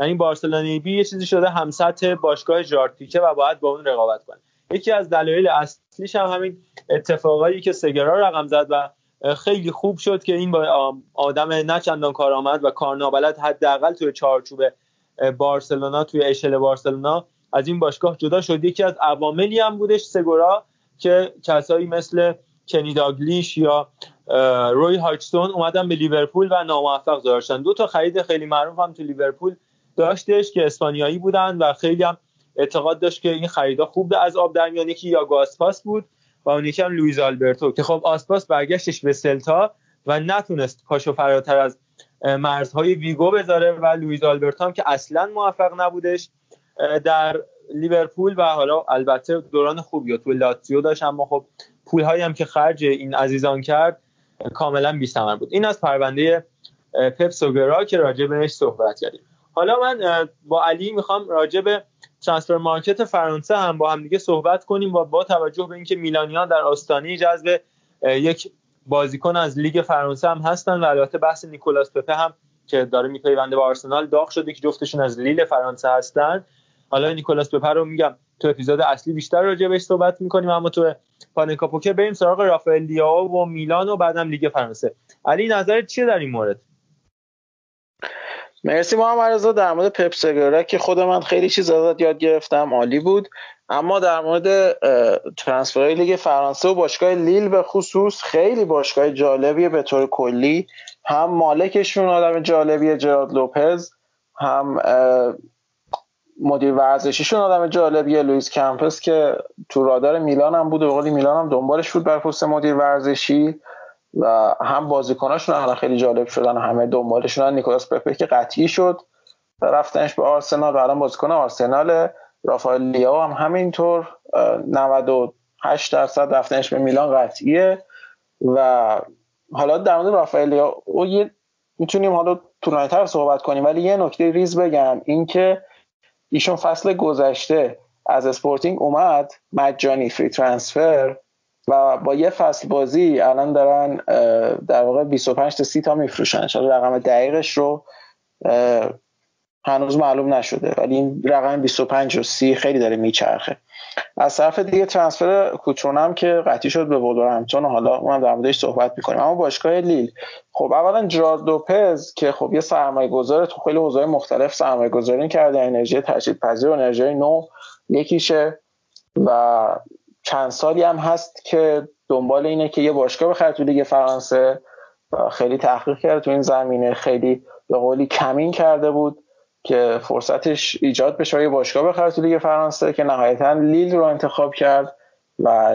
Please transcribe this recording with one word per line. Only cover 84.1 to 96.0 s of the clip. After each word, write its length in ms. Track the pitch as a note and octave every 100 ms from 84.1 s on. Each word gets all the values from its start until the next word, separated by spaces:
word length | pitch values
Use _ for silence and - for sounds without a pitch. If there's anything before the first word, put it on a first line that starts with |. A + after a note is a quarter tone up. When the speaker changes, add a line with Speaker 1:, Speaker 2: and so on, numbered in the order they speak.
| E3+ D#3+
Speaker 1:
لیگ 200 | D3 D3+ C#3+
فرانسه. 400 | A#2 A2+ A#2+ - _ _ -
علی 240 | D#3+ A3+
نظرت 380 | G#3 F#3+ A3 -
چیه 200 | - A#3+
در 120 | G3
این 120 | C#3+
مورد؟ 300 | A#2+ G#2 G2+ _ _ _ _ _ _ _ _ _ _ _ _ _ _ C#2+ - - - - _ D3+
Speaker 2:
مرسی 320 | D#3 E3+ A3
محمد 360 | A#3 A#3 A3+
رضا. 200 | A3 G#3+
در 200 | G#3+ F#3
مورد 200 | E3 G3
پپ 200 | G3 F3
سگورا 500 | - E3 D3 C#3+ D#3
که 160 | E3+ F#3+
خود 220 | - F3+
من 200 | F#3 F#3
خیلی 280 | D#3+ F3+ F3+
چیز 220 | F#3+ E3+
ازت 300 | D#3+ E3 E3
یاد 180 | E3 D3+
گرفتم، 560 | D#3+ D#3 - D3 D3 B2
عالی 260 | A#2+ C#3
بود. 280 | E3 G3 G3 - - - -
اما 320 | C#3 E3 G3
در 200 | F3+ E3
مورد، 260 | D#3+ E3+ F#3
اه، 720 | G3 F#3+ - C3+ B2 A#2 - - -
ترانسفرهای 580 | - C3 C3 C3+ C#3+
لیگ 220 | E3